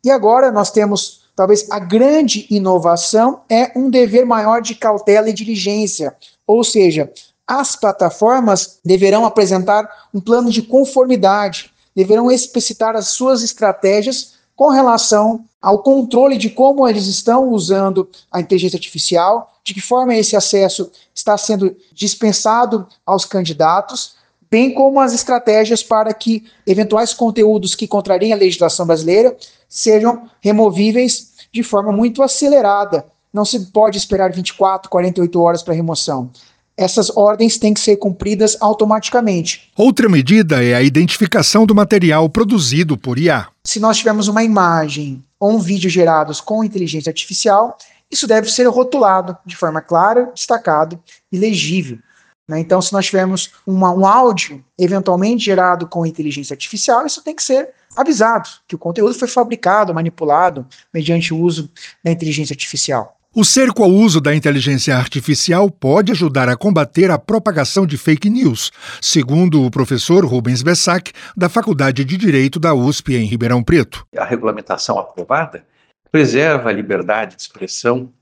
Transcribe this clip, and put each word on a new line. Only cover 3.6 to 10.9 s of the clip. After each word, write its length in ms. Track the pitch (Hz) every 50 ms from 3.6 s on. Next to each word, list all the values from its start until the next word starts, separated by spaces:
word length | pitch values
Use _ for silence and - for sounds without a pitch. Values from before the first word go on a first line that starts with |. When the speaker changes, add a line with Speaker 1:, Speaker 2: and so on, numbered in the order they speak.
| 254 247 -
Speaker 1:
um 160 | 254 262 269
dever 360 | 226 254 247 208 202 247 254
maior 360 | 240 240 220 208 214 226 240
de 140 | 226 226 220
cautela 540 | _ - 220 214 208 208 214 202 214 214 220
e 40 | 208
diligência, 800 | 185 220 214 226 196 180 196 208 214 214 190 - - 156 135 - _ - _ _ _ _
ou 200 | - 208 233 233
seja, 440 | - - 220 190 175 156 156 143 - - - - _ _ _ _
as 300 | - 247 277 269 - -
plataformas 1000 | - - 208 196 - 185 170 - - 208 226 254 262 240 214 196 180 - - _ _ _
deverão 420 | 165 185 185 196 196 196 214 233
apresentar 640 | 220 - 220 202 180 190 185 180 196 202 214 214 214 - - _ _ -
um 60 | 202
plano 320 | 185 220 233 247 240 233
de 100 | 208 233
conformidade, 1080 | 220 - 240 269 277 262